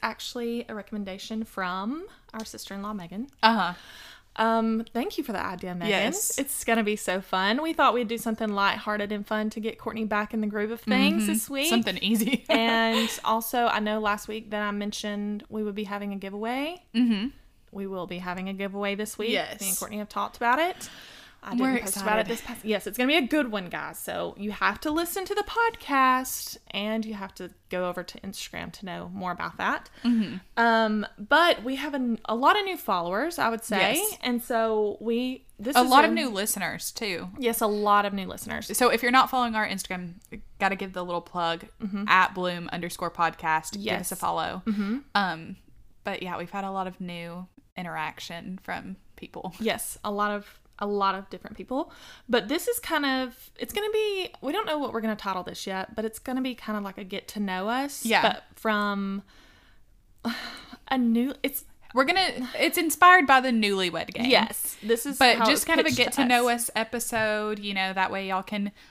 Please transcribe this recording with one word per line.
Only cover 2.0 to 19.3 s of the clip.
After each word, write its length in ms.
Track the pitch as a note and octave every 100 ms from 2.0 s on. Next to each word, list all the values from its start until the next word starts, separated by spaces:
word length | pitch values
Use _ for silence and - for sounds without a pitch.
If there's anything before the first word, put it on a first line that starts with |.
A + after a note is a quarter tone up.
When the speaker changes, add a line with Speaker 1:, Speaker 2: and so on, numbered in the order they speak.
| G4+ - _
Speaker 1:
our 100 | A3
sister-in-law, 480 | A3 A3 - G3 G3+
Megan. 340 | G#3+ E3+ F#3+ C#4 _
Speaker 2:
Uh-huh. 320 | A3 A3+ F3 F3 - - - - _ -
Speaker 1:
Um, 480 | A3+ A3+ A3+ A3 A3+
thank 240 | A#3 F4 -
you 60 |
for 80 | C4+
the 120 | G3
idea, 300 | - F3+ F#3
Megan. 160 | F3+ F3
Speaker 2:
Yes. 480 | F#3 G#3+ F#4+ - -
Speaker 1:
It's 260 | C#4 -
gonna 200 | - A3+
be 120 | G#3 G#3+
so 240 | - F#3
fun. 400 | - F#3 G3 B3
We 100 | D#4+
thought 180 | D#4+ C4+
we'd 160 | A#3 A3
do 80 | A#3
something 320 | A3+ A3 A3
lighthearted 640 | G3+ G3 G#3+ G#3+ G#3 G3+
and 140 | G#3 G3+
fun 240 | G#3+ G#3+
to 100 | A3
get 180 | G#3+ -
Courtney 260 | A3+ A3
back 280 | A3 G#3 G#3
in 80 | A3+
the 60 | G#3+
groove 240 | G#3 G#3+
of 100 | A#3
things 440 | - B3+ C#4 D#4
Speaker 2:
Mm-hmm. 80 | G#3
Speaker 1:
this 180 | A3 -
week. 180 | C#4 D4
Speaker 2:
Something 300 | A#3 G#3+ F#3
easy. 460 | F#3+ A3 A3+ C#4 -
<laughs> 40 |
Speaker 1:
And 600 | A3+ A3+ A3+ A3+ A3+ A3+ -
also, 420 | - A3 A3+ B3 A#3+
I 140 | -
know 180 | G#3+ G#3+
last 280 | G#3 G#3 -
week 220 | A3 A3
that 120 | G#3
I 80 | G#3
mentioned 720 | G3+ G#3 - G#3+ G#3 G#3 G#3 -
we 120 | G#3+
would 120 | G#3
be 100 | G3+
having 280 | G3+ G#3 G3+
a 40 | G3
giveaway. 680 | G3 G3+ A3+ B3+ D4 F4+ _
Speaker 2:
Mm-hmm. 340 | A3+ B3 G#3 B3 - - _ _
Speaker 1:
We 140 | G3 G3
will 200 | F#3+ F3
be 120 | F3+
having 300 | F3+ F3+ F#3+
a 40 |
giveaway 400 | G3 G3 G3 G3+
this 220 | G3+ G#3+ -
week. 120 | A3+